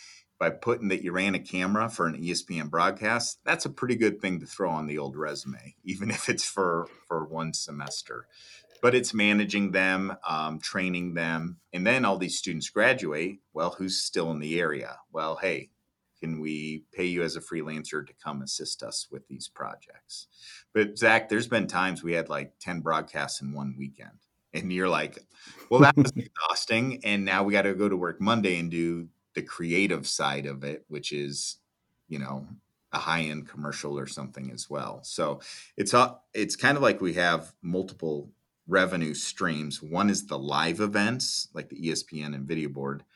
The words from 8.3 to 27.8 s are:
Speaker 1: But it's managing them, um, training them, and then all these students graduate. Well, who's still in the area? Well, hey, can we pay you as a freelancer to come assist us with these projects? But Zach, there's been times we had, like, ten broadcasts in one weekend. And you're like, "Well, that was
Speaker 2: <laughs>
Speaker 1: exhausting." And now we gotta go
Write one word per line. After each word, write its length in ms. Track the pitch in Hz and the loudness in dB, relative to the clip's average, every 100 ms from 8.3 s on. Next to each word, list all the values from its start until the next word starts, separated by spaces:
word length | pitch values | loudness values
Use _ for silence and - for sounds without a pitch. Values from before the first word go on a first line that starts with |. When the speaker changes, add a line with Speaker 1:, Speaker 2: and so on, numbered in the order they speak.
| - - - _ - | -20 -20 -20 _ 2
Speaker 1:
But 100 | 120 | 4
it's 220 | 98 104 107 | 4 4 2
managing 560 | 104 104 101 104 98 | 4 4 4 2 2
them, 440 | 92 95 95 98 - 87 | 4 4 2 -2 -4 -4
um, 300 | 78 78 78 | -2 -2 -4
training 560 | - 98 92 90 87 85 | -6 -2 0 0 -2 -2
them, 420 | 82 82 85 87 _ | 0 0 -4 -8 _
and 140 | 90 98 | 0 2
then 180 | 131 110 | 4 4
all 140 | 95 | 2
these 180 | 90 - | 0 -4
students 320 | 92 82 - | -4 -4 -2
graduate. 680 | 104 120 127 85 73 90 101 _ | 4 4 4 0 -2 -4 -6 _
Well, 200 | 76 85 - | -4 -4 -2
who's 200 | 95 95 | -4 -2
still 300 | - 92 82 | -2 0 0
in 80 | 76 | -2
the 220 | 76 85 | -2 0
area? 380 | 82 71 57 - _ | 0 -2 -6 -14 _
Well, 260 | 80 80 82 | -4 -4 -2
hey, 340 | 92 73 67 _ _ _ _ _ | -2 -2 -6 _ _ _ _ _
can 200 | 82 78 | -6 -4
we 440 | 78 76 76 78 - | -4 -4 -6 -8 -8
pay 140 | - 90 | -4 -2
you 160 | 87 | 0
as 140 | 82 80 | -2 -4
a 40 | |
freelancer 640 | - 82 76 78 73 78 | -6 -6 -6 -8 -6 -8
to 100 | 69 _ | -8 _
come 180 | 78 71 | -10 -8
assist 400 | 67 - 78 - | -6 -6 -6 -8
us 260 | 62 - - | -8 -8 -8
with 160 | 69 - | -12 -14
these 200 | 67 - | -14 -14
projects? 760 | - 55 50 - - - - - _ - - - | -10 -10 -10 -18 -20 -16 -16 -16 _ -20 -20 -2
But 240 | 110 104 - | 2 2 4
Zach, 320 | 113 113 - | 6 6 4
there's 160 | 107 120 | 0 2
been 220 | 113 87 | 0 2
times 340 | 90 92 82 | 0 0 0
we 120 | 85 | 0
had, 140 | 85 80 | 0 0
like, 260 | 73 71 _ | -4 -6 _
ten 200 | - 87 | -8 -4
broadcasts 600 | 80 80 80 76 71 - | 0 0 0 -4 -4 -4
in 140 | 69 | -6
one 220 | 71 69 65 | -6 -6 -6
weekend. 400 | 69 - 50 - _ _ _ | -10 -12 -20 -20 _ _ _
And 220 | 80 90 | -6 -2
you're 160 | 90 92 | 0 2
like, 300 | 78 76 - - - - - - | 2 0 -6 -20 -20 -20 -20 4
"Well, 120 | 127 | 10
that 140 | 143 147 | 10 10
was 160 | 135 | 6
Speaker 2:
<laughs> 40 | - | 2
Speaker 1:
exhausting." 840 | - - 80 - - 113 131 123 | -6 -4 -2 -2 0 2 2 -2
And 200 | 104 101 | 0 0
now 200 | 98 95 | 2 2
we 100 | 101 | 4
gotta 220 | 101 98 | 4 4
go 120 | 92 | 2